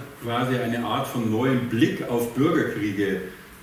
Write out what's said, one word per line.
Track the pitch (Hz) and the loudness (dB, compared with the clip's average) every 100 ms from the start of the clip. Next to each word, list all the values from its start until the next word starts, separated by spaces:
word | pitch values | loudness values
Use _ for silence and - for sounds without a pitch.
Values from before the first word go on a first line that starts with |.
| - - | -10 -10
quasi | 120 120 127 123 | -4 -2 0 0
eine | 117 117 107 | 0 -2 0
Art | 131 - | -2 -2
von | 127 110 | -2 0
neuem | 110 131 123 117 | 2 4 2 2
Blick | 113 185 - - | 2 2 2 -2
auf | 120 117 | 0 0
Bürgerkriege | 127 160 151 120 101 104 95 95 92 - - - - | 2 4 4 0 0 -2 0 0 0 -6 -12 -18 -10